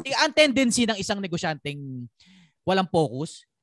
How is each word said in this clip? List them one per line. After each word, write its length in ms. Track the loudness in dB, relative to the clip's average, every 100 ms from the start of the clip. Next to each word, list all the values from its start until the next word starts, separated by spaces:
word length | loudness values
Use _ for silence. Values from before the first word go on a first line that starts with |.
eh. 140 | -2 0
Ang 140 | 2
tendency 520 | 4 4 4 2 2
ng 140 | 0 -2
isang 220 | -4 -4
negosyanteng 600 | -4 -4 -4 -4 -8 -10 -10 -10 -12 _ _ _ _ _
walang 260 | 0 0 2
focus, 540 | 2 0 -2 -10 -12 _ _